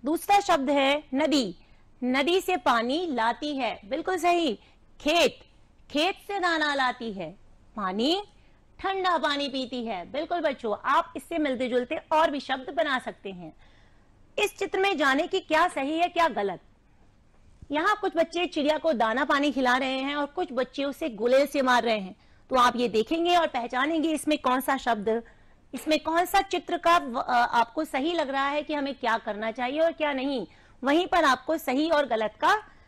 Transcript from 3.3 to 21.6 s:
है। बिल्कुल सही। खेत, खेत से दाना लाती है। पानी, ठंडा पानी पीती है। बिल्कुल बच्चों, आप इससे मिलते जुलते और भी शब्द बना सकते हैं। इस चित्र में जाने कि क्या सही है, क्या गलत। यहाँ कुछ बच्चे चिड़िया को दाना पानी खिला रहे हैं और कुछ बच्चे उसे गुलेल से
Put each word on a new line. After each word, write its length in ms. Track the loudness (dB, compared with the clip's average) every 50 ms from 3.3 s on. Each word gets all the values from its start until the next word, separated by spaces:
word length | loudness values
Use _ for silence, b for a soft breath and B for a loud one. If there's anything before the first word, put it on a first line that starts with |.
| -2 -2 -4 -6 -4
है। 240 | -2 -4 -4 -4 -6 -8
बिल्कुल 320 | -8 -6 -4 -2 -2 -2
सही। 420 | 0 0 2 2 2 2 0 -2 -4 b b b b b _ -14 -6
खेत, 400 | -2 2 4 4 4 2 0 -4 -20 _ _ _ -20 _ _ _ -12 -4
खेत 240 | -2 0 0 0 -2 -4 -8
से 140 | -6 -4 -2
दाना 340 | 0 0 0 0 0 0 0
लाती 380 | 0 0 0 -2 -4 -8 -10
है। 180 | -8 -8 -10 -10 -12 -16 -20 -20 -20 -20 -20 -14 -10
पानी, 460 | -6 -4 -4 -2 0 0 0 0 -2 -4 b b b b b b b b _ _ -8
ठंडा 380 | -6 -4 -2 0 0 0 0 2
पानी 300 | 0 0 -2 -2 -4 -4
पीती 360 | -4 -6 -6 -6 -6 -8 -6
है। 280 | -6 -6 -8 -8 -8
बिल्कुल 280 | -6 -6 -4 -2 -2 -2
बच्चों, 360 | 0 -2 -2 -2 -4 -6 -4 -4 -2
आप 280 | 0 0 0 0 -2 -8
इससे 220 | -12 -10 -6 -4 -2
मिलते 300 | 0 -2 -2 -2 -2 0
जुलते 280 | 0 -2 -2 -2 -6
और 340 | -8 -4 0 2 2 2 2
भी 100 | 0 -2
शब्द 300 | -6 -6 -6 -6 -6 -6
बना 280 | -4 -2 -2 0 -2 -4
सकते 320 | -4 -8 -12 -10 -12 -12
हैं। 260 | -12 -12 -14 -16 -18 b b b b b b b b b b b b _ -20 _ -4 -4
इस 200 | -4 -2 -4 -6
चित्र 200 | -8 -4 -2 0
में 180 | 0 0 2
जाने 300 | 2 2 2 2 2 0
कि 140 | 0 -2 -4
क्या 280 | -2 0 2 2 2 2
सही 300 | 0 -2 -4 -2 0 0
है, 100 | 0 0
क्या 200 | 2 0 0 0
गलत। 320 | 0 -2 -4 -4 -4 -8 _ _ _ _ _ _ _ _ _ _ _ _ _ _ _ -20 -20 -20 -20 -18 -10 -4
यहाँ 260 | -2 0 2 2 0 0
कुछ 120 | -2 -2 0
बच्चे 300 | 0 0 0 0 -4 -4
चिड़िया 320 | -2 -2 -2 0 0 0 2
को 140 | 2 0
दाना 320 | 2 2 2 0 0 0 0
पानी 280 | 0 0 2 2 0
खिला 240 | 0 2 2 2 2
रहे 220 | 2 0 -2 -4 -4
हैं 180 | -4 -4 -4
और 100 | -4 -4
कुछ 220 | -4 -4 -6 -6 -4
बच्चे 320 | -2 -4 -4 -4 -4 -6 -4
उसे 240 | -4 -4 -6 -6 -6
गुलेल 380 | -4 -2 0 4 4 4 4
से 160 | 4 2 0